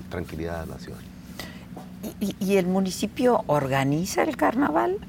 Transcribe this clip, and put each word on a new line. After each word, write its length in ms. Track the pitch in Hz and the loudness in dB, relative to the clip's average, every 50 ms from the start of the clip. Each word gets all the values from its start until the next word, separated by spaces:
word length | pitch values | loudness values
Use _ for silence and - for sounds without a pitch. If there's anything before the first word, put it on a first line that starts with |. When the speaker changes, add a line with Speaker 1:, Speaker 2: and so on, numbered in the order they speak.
| 92 - | -6 -8
Speaker 1:
tranquilidad 520 | 90 90 85 - 90 78 80 85 85 82 | -6 -6 -6 -6 -6 -6 -6 -4 -4 -6
a 40 | 80 | -6
la 120 | 76 67 64 | -8 -10 -12
ciudad. 200 | - - - - - - - - - - - - - - - - - - - - - - - - - 214 - - | -12 -12 -14 -14 -14 -16 -16 -16 -16 -16 -14 -12 -12 -12 -12 -16 -16 -14 -14 -14 -14 -14 -14 -10 -10 -10 -6 -4
Speaker 2:
¿Y, 160 | 208 196 190 - | -4 -4 -2 -2
y, 100 | 202 185 202 | 0 4 4
y 40 | 196 | 4
el 100 | 180 180 | 4 4
municipio 760 | 185 190 190 185 180 - - 208 - - 247 247 240 - - - | 4 2 2 0 0 -2 -4 -4 -2 2 4 4 4 4 4 4
organiza 760 | 147 147 139 131 135 135 135 135 143 156 180 202 - - - | 2 2 4 2 2 4 4 4 4 2 0 0 2 2 2
el 120 | 311 277 - | 2 2 2
carnaval 600 | 302 294 233 233 285 - 294 330 349 359 370 440 - | 2 2 4 4 2 4 4 4 2 2 0 -2 -4